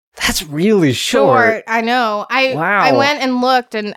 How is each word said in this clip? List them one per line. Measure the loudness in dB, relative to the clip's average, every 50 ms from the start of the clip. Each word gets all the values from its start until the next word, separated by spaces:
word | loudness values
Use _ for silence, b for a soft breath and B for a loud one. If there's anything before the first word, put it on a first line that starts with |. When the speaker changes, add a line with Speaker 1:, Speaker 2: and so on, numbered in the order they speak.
| _ _ _
Speaker 1:
That's | -6 -4 -2 -2 -4
really | -6 -8 -4 -2 2 2 4 4 4 2
short. | 0 0 -4 -2 0 2 2 4 4 4 4 2
Speaker 2:
Short, | 0 -2 -4 -4
I | -4 -2
know. | -2 0 0 0 0 -2 -4 -6 -6 -4
I, | -2 -2 0 0 -2
Speaker 1:
Wow. | -2 -2 0 0 2
Speaker 2:
I | 2 2 2
went | 2 2 0 0 -2
and | -2 -4 -2 -2
looked, | 0 2 0 0 0 -2 -8
and | -8 -8 -8 -8